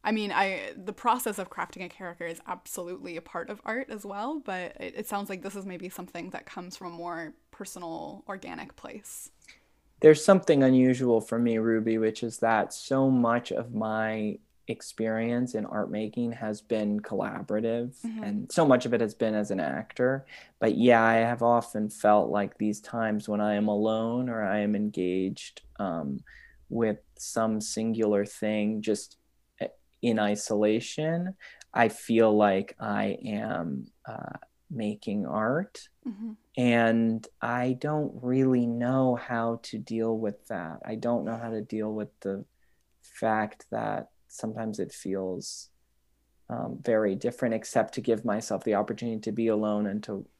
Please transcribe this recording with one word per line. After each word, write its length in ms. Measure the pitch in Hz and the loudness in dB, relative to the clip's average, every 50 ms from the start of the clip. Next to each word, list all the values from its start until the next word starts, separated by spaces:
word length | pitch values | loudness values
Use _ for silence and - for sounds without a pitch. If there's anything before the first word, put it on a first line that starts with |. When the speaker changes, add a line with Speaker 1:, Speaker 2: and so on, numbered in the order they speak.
| - | 0
Speaker 1:
I 80 | - | 0
mean, 200 | 220 220 208 202 | 0 0 -2 0
I, 400 | - - 196 196 190 185 - - - | 2 2 2 2 0 -4 -8 -10 -12
the 180 | - 180 202 202 | -10 -10 -12 -10
process 460 | - - 240 233 254 - 233 196 202 | -2 2 2 2 2 0 -4 -4 -6
of 100 | 185 - | -8 -8
crafting 360 | - - 185 - - 185 185 | -8 -8 -8 -8 -8 -12 -12
a 40 | 180 | -12
character 360 | - - 190 175 170 _ 175 | -12 -12 -12 -12 -10 _ -10
is 160 | 165 165 165 - | -10 -10 -12 -10
absolutely 680 | - 180 - _ - - - 175 175 185 - - 180 170 | -10 -10 -10 _ -12 -10 -10 -8 -10 -10 -10 -10 -10 -10
a 60 | 160 | -12
part 280 | - - - 175 170 - | -12 -8 -8 -8 -8 -8
of 120 | 208 202 _ | -12 -10 _
art 240 | 220 220 254 262 - | -6 -6 -6 -6 -8
as 160 | 226 208 202 | -10 -12 -10
well, 360 | 202 196 202 214 262 320 302 262 | -10 -8 -6 -6 -6 -6 -6 -6
but 320 | - 190 180 180 - - - | -6 -6 -6 -6 -8 -10 -10
it, 140 | 190 180 - | -10 -10 -8
it 100 | - 214 | -8 -8
sounds 220 | - 214 202 202 202 | -6 -6 -6 -4 -6
like 120 | 196 185 | -8 -8
this 140 | 185 196 196 | -8 -10 -10
is 100 | 202 190 | -10 -10
maybe 220 | 196 185 170 - 185 | -10 -10 -10 -12 -12
something 400 | - - 180 - - 170 170 185 | -12 -12 -14 -12 -12 -12 -12 -10
that 140 | - - - | -12 -12 -14
comes 300 | - - 190 175 180 - | -12 -14 -14 -12 -12 -14
from 120 | - 190 | -12 -12
a 80 | 175 170 | -12 -12
more 380 | 170 170 175 170 165 165 151 - _ _ _ | -10 -8 -8 -8 -8 -10 -12 -14 _ _ _
personal, 720 | - - 202 - - 190 175 165 165 - 165 - - 196 - | -16 -16 -14 -14 -12 -12 -10 -10 -10 -10 -10 -12 -14 -14 -12
organic 480 | - 196 190 - - - - - - - | -12 -12 -10 -10 -12 -12 -12 -14 -14 -16
place. 540 | - - - - 214 - - - - - - _ _ _ - - _ _ _ _ _ _ _ _ _ | -18 -16 -14 -14 -14 -16 -16 -16 -16 -16 -18 _ _ _ -20 -20 _ _ _ _ _ _ _ _ _
Speaker 2:
There's 240 | - 156 151 151 - | 10 10 10 10 8
something 400 | - 196 185 - - 156 139 135 | 6 6 6 8 6 6 8 8
unusual 580 | 131 131 127 127 127 127 123 131 123 117 113 | 8 8 8 6 6 4 4 4 4 4 4
for 180 | 110 - 117 117 | 2 0 0 2
me, 180 | 120 117 113 110 | 2 2 2 2
Ruby, 380 | 110 113 113 113 110 113 113 | 2 4 2 4 2 2 2
which 260 | 110 110 110 110 - - | 2 2 0 0 -2 -6
is 160 | 113 110 - | -6 -2 0
that 340 | 117 113 113 107 - - - | 2 4 4 4 2 0 -4
so 360 | - - - 135 135 135 135 | -14 -4 0 2 4 4 6
much 440 | 131 123 120 117 117 120 120 - - | 6 4 4 4 2 2 0 -2 -4
of 200 | - 117 120 117 | -4 -4 -4 -4
my 640 | 107 110 110 110 110 110 110 110 110 107 107 - - _ _ _ _ _ | -4 -2 -2 0 0 -2 -2 -2 -2 -2 -4 -4 -6 _ _ _ _ _
experience 880 | - 117 - - - - - 113 113 110 110 113 117 120 120 127 123 - | -8 -8 -8 -8 -16 -6 -2 -2 0 0 0 0 0 0 0 0 0 -2
in 100 | 110 104 | -4 -4
art 260 | - - 107 98 - | -2 -4 -4 -4 -2
making 420 | - 104 110 107 - 123 120 117 117 | -2 -4 -4 -4 -2 -2 -4 -4 -4
has 280 | - 113 110 104 104 | -4 -4 -6 -6 -6
been 380 | _ _ 117 107 107 104 104 104 | _ _ 0 0 2 0 0 0
collaborative, 960 | 104 - 107 101 101 104 104 104 - - 104 107 113 113 113 120 120 123 - - - | -2 -4 -4 -2 -2 -4 -4 -8 -4 -2 -2 0 0 0 0 -2 -4 -6 -8 -10 -10
Speaker 1:
Mm-hmm. 180 | 226 220 220 208 | -8 -8 -6 -6
Speaker 2:
and 280 | 101 104 104 - - | -4 -4 -4 -6 0
so 140 | - 175 160 | 2 4 6
much 200 | 143 127 117 - | 8 6 6 6
of 80 | 117 120 | 2 2
it 60 | 110 | 2
has 140 | 117 104 - | 2 0 0
been 200 | _ 117 110 107 | _ 0 2 2
as 160 | 107 104 104 | 0 0 0
an 100 | 101 95 | -2 -2
actor. 640 | 78 71 67 73 - - - - 123 127 135 139 139 - - - - - _ _ | -2 -2 -4 -4 -8 -8 -2 0 2 2 2 0 -6 -12 -20 -20 -20 -20 _ _
But 180 | 120 113 - | 2 2 4
yeah, 240 | - 117 123 120 113 | 6 8 8 8 8
I 140 | 113 113 113 | 8 6 6
have 260 | 113 117 117 120 117 | 4 4 2 0 2
often 480 | 117 117 120 117 113 - - 110 107 104 | 4 4 4 4 2 -2 -4 -4 -4 -4
felt 400 | - - - 104 104 104 85 57 | -4 2 6 6 6 6 6 4
like 280 | 78 104 101 101 - | 0 0 -2 -2 -4
these 240 | - 107 107 104 104 | -2 -2 -2 -2 -4
times 480 | - - - 117 113 110 107 104 - - | -8 -8 -4 -2 -2 0 -2 -2 -2 -2
when 100 | 104 104 | -2 0
I 140 | 104 107 104 | 2 2 2
am 160 | 104 107 107 | 2 2 2
alone 580 | 104 104 107 110 110 110 113 113 117 123 127 123 | 2 2 2 2 2 0 0 0 0 -2 -2 -2
or 120 | 117 110 107 | -2 -2 0
I 160 | 92 101 104 | 0 0 0
am 160 | 104 104 104 | 2 2 0
engaged, 840 | 101 107 104 104 92 90 90 92 95 92 95 - - - - _ - - - - - | 0 0 -2 -2 -2 0 0 0 0 0 -2 -4 -6 -14 -18 _ -20 -20 -20 -8 -6
um, 400 | 101 92 82 82 76 71 67 67 - - - - - - - _ - _ | -4 -4 -2 -4 -4 -4 -6 -8 -10 -16 -20 -20 -20 -20 -20 _ -14 _
with 280 | - 117 117 110 104 - _ _ _ | -2 0 0 0 0 -4 _ _ _
some 440 | - - - - 113 113 110 110 110 | -14 -14 -6 -2 0 0 0 0 -2
singular 640 | 110 - - 113 110 113 110 110 110 104 104 101 101 | -4 -6 -6 -4 -2 -2 0 2 2 4 4 2 2
thing, 560 | 104 - - 107 107 107 107 104 107 110 107 | -2 -4 -4 -2 0 0 0 0 0 -2 -2
just, 340 | 104 110 104 - - - - _ _ _ _ _ _ _ _ _ | 0 -2 -2 -2 -4 -14 -20 _ _ _ _ _ _ _ _ _
eh, 60 | - - - _ _ _ _ _ | -8 -8 -8 _ _ _ _ _
in 180 | - 120 113 107 | 0 0 2 2
isolation, 1160 | 104 104 104 104 - - 110 104 107 107 107 117 117 - - - 151 160 165 170 175 185 190 _ - - - - - _ - | 2 2 0 -2 -2 -2 2 2 4 4 4 2 -2 -4 -6 -4 -2 0 0 -2 -2 -4 -8 _ -18 -20 -20 -20 -20 _ 2
I 140 | 120 120 | 4 4
feel 480 | 110 - - - - 117 113 113 110 107 | 4 2 -4 -2 2 6 6 8 8 8
like 400 | 107 104 101 95 95 101 - - | 6 6 6 4 2 0 -4 -10
I 400 | - 113 110 104 104 104 101 - - - | -8 -6 -4 -2 -2 -2 -2 -4 -6 -6
am, 600 | 110 104 104 110 107 - - 85 85 69 67 58 - _ _ _ | -6 -6 -4 -4 -4 -4 -4 -4 -4 -6 -6 -8 -12 _ _ _
uh, 320 | - 113 - - - - - - _ _ _ _ _ | -12 -12 -10 -12 -12 -14 -16 -18 _ _ _ _ _
making 560 | 156 117 110 104 104 - - 113 101 104 98 | -8 -4 -4 -4 -4 -4 -6 -4 -4 -2 -2
art. 640 | 62 73 107 110 117 135 165 196 - _ - - _ _ _ _ | -2 -2 0 0 2 0 0 -2 -6 _ -20 -20 _ _ _ _
Speaker 1:
Mm-hmm. 260 | 269 196 196 220 226 214 _ _ _ _ | -12 -10 -10 -12 -12 -12 _ _ _ _
Speaker 2:
And 720 | - 123 123 120 117 117 113 113 117 113 113 113 113 - - _ _ | 0 2 4 4 4 4 4 4 4 2 2 0 -2 -6 -12 _ _
I 360 | - 120 120 123 123 127 127 127 | -4 -2 -2 0 0 -2 -2 -2
don't 340 | - 147 151 151 147 139 - - | -2 -2 -2 -2 -2 -4 -6 -6
really 460 | 123 123 127 131 131 131 127 123 120 | -2 0 2 4 4 6 4 4 4
know 480 | 117 117 120 120 123 131 135 131 127 123 | 2 0 0 0 2 2 4 4 4 2
how 440 | 117 - - 123 117 113 117 117 113 - | 0 -2 -4 -2 -2 0 -2 -2 -4 -8
to 140 | - - 107 | -10 -10 -10
deal 380 | 104 - 113 113 113 113 113 | -6 -4 -2 0 0 0 0
with 300 | 110 113 104 104 - _ | 0 -2 -4 -4 -6 _
that. 320 | - 110 87 85 80 78 - - | -8 -8 -6 -6 -8 -10 -10 -8
I 100 | - 113 | -8 -8
don't 300 | 110 - 120 120 113 73 | -4 0 0 0 0 0
know 100 | 101 117 | -2 -6
how 140 | 117 117 113 | -6 -6 -6
to 120 | 113 110 | -6 -6
deal 300 | 107 - - 110 107 107 107 | -6 -4 -4 -4 -2 -2 -4
with 160 | 107 104 - _ _ | -4 -6 -8 _ _
the 260 | - 98 98 101 98 _ _ _ _ _ _ _ _ _ _ _ | -6 -6 -6 -6 -8 _ _ _ _ _ _ _ _ _ _ _
fact 640 | _ - - - 113 110 110 110 107 107 - _ - _ | _ -20 -8 -4 0 0 0 0 0 -4 -6 _ -12 _
that 380 | 110 113 110 107 104 - - _ _ _ _ | -6 -4 -4 -4 -4 -6 -8 _ _ _ _
sometimes 520 | _ - - - 110 110 117 113 110 104 107 | _ -12 -10 -8 -8 -6 -6 -6 -6 -4 -6
it 120 | 90 - | -6 -8
feels, 800 | - - - 95 95 95 95 92 92 85 - - - - - _ _ _ _ _ _ _ _ _ _ _ _ _ _ _ _ - | -8 -12 -8 -6 -4 -4 -4 -4 -6 -6 -8 -10 -12 -14 -16 _ _ _ _ _ _ _ _ _ _ _ _ _ _ _ _ -8
um, 280 | 117 120 - - - - - | -6 -6 -6 -6 -8 -6 0
very 320 | 123 113 107 110 101 95 | 2 2 4 4 2 0
different, 400 | - - 120 117 - 131 117 113 | 0 -2 -4 -2 -2 -2 -2 -2
except 400 | 110 - - - 117 110 - - | -2 -4 0 0 0 0 0 -4
to 60 | - | -4
give 220 | 107 - 117 110 - | 0 0 0 2 2
myself 400 | 113 101 110 - - 107 95 - | -2 -2 -2 -2 -4 -4 -2 0
the 120 | 117 104 | 0 2
opportunity 440 | 98 104 - 110 - 120 117 113 107 | 2 2 -2 -4 -6 -4 -6 -6 -4
to 100 | 107 113 | -4 -4
be 160 | 104 110 113 | -2 0 2
alone 400 | 113 107 107 107 107 104 104 104 | 2 2 2 2 0 0 0 0
and 160 | 101 98 107 104 | -2 -4 -6 -6
to 220 | - 104 98 104 - _ | -6 -8 -8 -8 -14 _